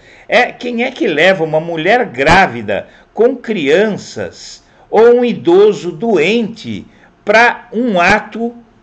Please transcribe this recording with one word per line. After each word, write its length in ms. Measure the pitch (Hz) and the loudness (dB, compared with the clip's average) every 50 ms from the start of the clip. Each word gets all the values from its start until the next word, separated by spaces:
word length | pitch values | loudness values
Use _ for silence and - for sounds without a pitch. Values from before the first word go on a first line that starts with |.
| _ - - - - - | _ -20 -20 -20 -8 -2
É, 240 | - 220 247 247 | 0 0 0 0
quem 320 | - - - 240 240 226 240 | -4 -8 -10 -8 -6 -4 -4
é 60 | 269 | -6
que 160 | - - 320 | -4 -4 -4
leva 380 | 208 156 143 170 190 190 156 160 | -2 0 2 2 2 2 2 -2
uma 160 | 156 151 156 | -2 -2 -2
mulher 440 | 165 170 170 160 156 185 226 254 233 | -4 -4 -6 -4 0 0 0 0 0
grávida 840 | 180 123 123 139 156 170 190 190 151 117 120 107 101 101 95 - - - - _ _ _ | -2 -4 -2 0 2 4 4 2 2 -2 -6 -6 -4 -4 -4 -6 -8 -14 -20 _ _ _
com 220 | - 220 247 269 | 0 2 2 0
crianças 1300 | 240 - - 214 175 143 135 147 185 214 220 190 120 - - - 113 98 80 - - - - - - _ _ _ _ _ - | -2 -6 -6 -6 -2 0 2 2 2 2 0 -2 -6 -10 -12 -10 -10 -10 -10 -10 -14 -20 -20 -20 -20 _ _ _ _ _ -2
ou 300 | - 208 226 240 240 247 | 2 4 6 6 6 4
um 60 | 247 | 2
idoso 680 | 240 196 160 131 170 170 190 208 214 202 - 160 175 | 0 -2 -2 0 2 4 6 6 4 2 0 -4 -10
doente 960 | 165 156 226 233 214 165 147 185 220 240 226 - - - - 120 107 87 - - _ _ _ _ _ _ - | -8 -6 -4 -2 0 0 0 0 0 -2 -2 -4 -8 -12 -12 -10 -10 -10 -12 -16 _ _ _ _ _ _ -2
pra 440 | 208 214 220 240 233 - - - - | 0 2 4 4 2 0 -2 -8 -10
um 280 | 185 214 254 247 196 175 | -6 -4 -2 -2 0 0
ato 560 | 170 185 208 208 208 - - 220 233 233 240 - - _ _ _ | 2 2 2 0 -2 -6 -10 -8 -8 -8 -8 -12 -20 _ _ _